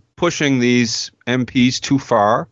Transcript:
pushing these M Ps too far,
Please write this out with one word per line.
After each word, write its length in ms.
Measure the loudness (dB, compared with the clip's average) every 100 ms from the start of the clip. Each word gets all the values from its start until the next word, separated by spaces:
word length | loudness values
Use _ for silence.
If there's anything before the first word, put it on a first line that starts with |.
| _ -4
pushing 420 | -4 -2 0 0
these 500 | 2 2 0 -4 -10 _ -4
M 200 | -4 -2
Ps 340 | 0 0 0
too 200 | -2 -2
far, 500 | 0 2 2 0 -4